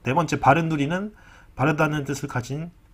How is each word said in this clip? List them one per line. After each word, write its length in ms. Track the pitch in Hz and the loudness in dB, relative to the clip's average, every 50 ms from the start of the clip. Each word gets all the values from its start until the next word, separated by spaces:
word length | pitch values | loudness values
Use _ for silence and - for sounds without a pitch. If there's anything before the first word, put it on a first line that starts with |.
| - | -4
네 100 | 120 135 | 0 0
번째, 260 | 170 160 - 147 - | 0 0 0 -2 2
바른누리는 720 | - - 156 165 165 160 160 143 139 147 175 185 208 208 - - - - - - - - - | 4 6 6 6 4 0 0 -2 0 -2 -2 -4 -4 -8 -10 -16 -20 -20 -20 -20 -20 -16 -4
바르다는 480 | - 131 156 151 151 160 147 151 151 139 | 0 0 0 2 2 0 0 0 -2 -4
뜻을 240 | 143 139 - 151 - | -4 -6 -6 -6 -6
가진 420 | - 123 117 - 135 151 165 175 - - - - | -6 -6 -6 -6 -8 -8 -8 -10 -14 -20 -20 -20